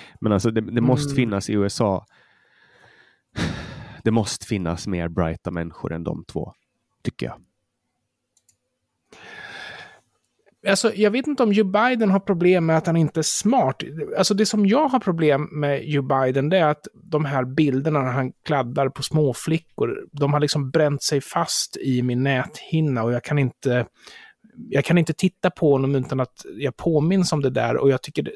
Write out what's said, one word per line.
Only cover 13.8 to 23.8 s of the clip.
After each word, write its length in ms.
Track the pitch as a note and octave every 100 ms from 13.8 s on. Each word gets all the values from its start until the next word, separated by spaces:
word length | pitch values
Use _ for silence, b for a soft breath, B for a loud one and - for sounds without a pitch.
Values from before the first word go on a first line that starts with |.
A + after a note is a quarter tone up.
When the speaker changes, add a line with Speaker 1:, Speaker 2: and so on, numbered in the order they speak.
| - D#3+ - -
Speaker 2:
Alltså, 160 | F3+
det 120 | G3+ G#3
som 200 | G#3+ G3
jag 220 | B3+ D4+
har 120 | B3+
problem 480 | G3 E3 D#3 C#3 D3+
med 320 | D3+ C#3+ C#3 D3
Joe 160 | D3
Biden, 460 | C3+ C3+ C3 C3+ D3
det 80 | F#3
är 80 | D3+
att 200 | D3+ -
de 320 | _ - D3+ D3
här 200 | C#3 C3
bilderna 560 | C#3 D3+ C3 D#3 D3+
när 100 | C3
han 200 | C3 B2+ - -
kladdar 440 | C#3+ A#2+ C#3 C3+
på 140 | -
småflickor, 1040 | - D#3 C#3+ A#2+ - D#3+ _ - - - -
de 220 | C#3+ C#3+
har 60 | C#3+
liksom 320 | D3 D3 C3+
bränt 320 | D#3 D3+ C#3+
sig 180 | - C#3+
fast 560 | - E3+ E3 - - -
i 240 | C3+ B2
min 220 | B2 B2
näthinna 800 | C#3 C3 B2+ - - D#3+ D#3 B2
och 80 | A2+
jag 120 | A#2+
kan 160 | - D3
inte, 460 | B2+ - C3 B2